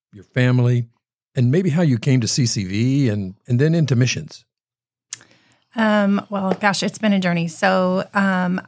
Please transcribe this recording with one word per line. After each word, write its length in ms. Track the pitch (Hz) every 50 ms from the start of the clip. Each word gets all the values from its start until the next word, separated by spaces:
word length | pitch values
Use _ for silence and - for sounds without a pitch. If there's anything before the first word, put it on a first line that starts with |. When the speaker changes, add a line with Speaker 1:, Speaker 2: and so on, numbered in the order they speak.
| _ _
Speaker 1:
your 120 | - 101 -
family, 680 | _ - 127 123 127 123 127 120 120 123 120 117 - _ _ _ _ _ _ _ _ _
and 160 | 135 120 120
maybe 200 | 135 185 196 175
how 100 | 139 180
you 180 | 175 147 123 110
came 220 | - 139 131 127
to 80 | 113 107
C 160 | - - 127
C 200 | 117 - 107 98
V 440 | 90 98 107 120 131 135 143 139 117
and, 280 | 104 104 98 92 98 - _ -
and 100 | 123 120
then 160 | 147 160 165
into 220 | 170 156 - 127
missions? 480 | 117 127 117 - - 78 - - - _ _ _ _ _ _ _ _ _ _ _ _ _ _ - - - _ _ _ _ _ _ _ _ _ -
Speaker 2:
Um, 500 | 226 220 214 208 208 202 196 202 202 - -
well, 240 | 208 196 190 190
gosh, 300 | 185 - 214 202 185 -
it's 160 | 175 214 - -
been 160 | 220 214 202
a 60 | 196
journey. 280 | 185 175 175 170 170 165
So, 580 | - - 208 190 190 185 185 185 185 190 - -
um, 480 | - 202 196 196 185 185 180 180 185 - -